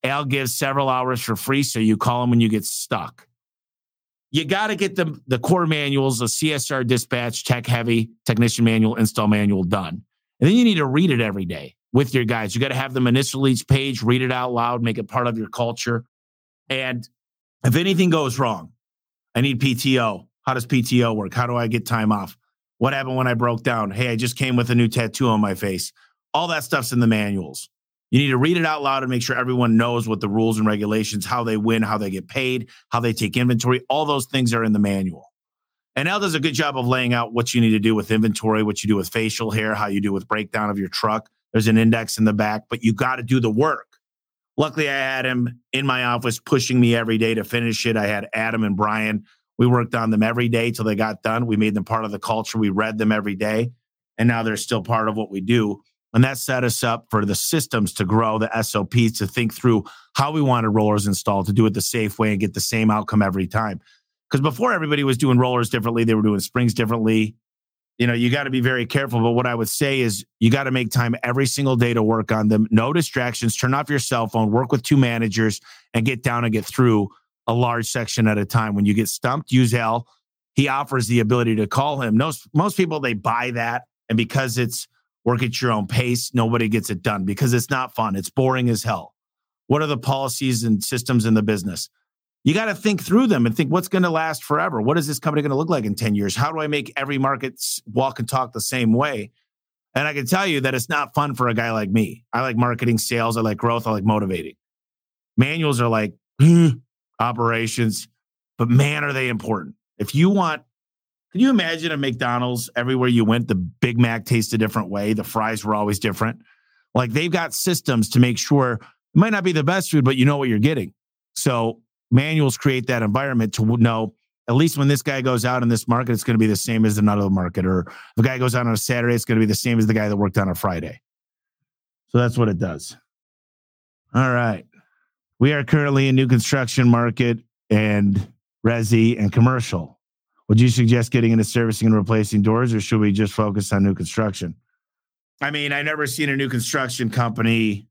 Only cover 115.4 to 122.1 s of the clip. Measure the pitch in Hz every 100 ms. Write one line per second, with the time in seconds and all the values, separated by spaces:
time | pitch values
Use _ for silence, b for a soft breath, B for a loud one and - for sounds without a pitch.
115.4 | 107 110 104 107 104 101 113 92 110 -
116.4 | b b b b b 123 123 120 170 170
117.4 | 165 - - 175 - 120 107 123 123 117
118.4 | - 143 127 117 B B _ - 214 214
119.4 | 185 156 143 185 175 156 131 135 131 143
120.4 | 131 107 120 147 92 _ _ _ _ -
121.4 | 147 123 113 113 _ _ _